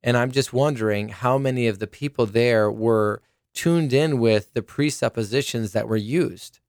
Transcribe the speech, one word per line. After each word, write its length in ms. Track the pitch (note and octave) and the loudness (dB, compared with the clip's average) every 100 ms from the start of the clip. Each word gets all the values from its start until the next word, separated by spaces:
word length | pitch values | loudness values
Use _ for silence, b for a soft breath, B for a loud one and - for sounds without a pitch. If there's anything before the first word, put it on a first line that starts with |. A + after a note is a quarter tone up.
And 140 | A#2+ B2 | 2 2
I'm 160 | B2 | 2
just 200 | C3 C3 | -2 -2
wondering 560 | B2 D3 C3 A2 G2+ G#2+ | 0 0 0 0 0 -4
how 300 | G#2 B2+ C3+ | -4 0 0
many 280 | C3+ B2+ A#2 | 0 0 -2
of 120 | G2 | -2
the 80 | G#2+ | -8
people 400 | - C#3+ - A2+ | -6 -8 -2 0
there 440 | A2+ A#2+ A2+ G#2+ | 2 4 4 2
were 520 | A2 A2+ A2 G#2 G#2 _ _ _ | 0 2 2 2 -2 _ _ _
tuned 380 | - E3+ E3+ D3+ | -4 0 2 2
in 260 | C3 D#3 C3+ | 2 2 2
with 340 | A2+ G#2+ - | 2 2 0
the 100 | B2 | -8
presuppositions 1080 | - - D3 - A#2 - G#2 B2+ C#3 A#2+ G#2+ | -6 -2 -2 0 -4 -4 -2 -2 -2 -4 -2
that 160 | G#2+ A2 | -2 -2
were 80 | A2 | -4
used 640 | G#2+ D#3+ E3 F#2 - _ | -2 -2 -2 -6 -20 _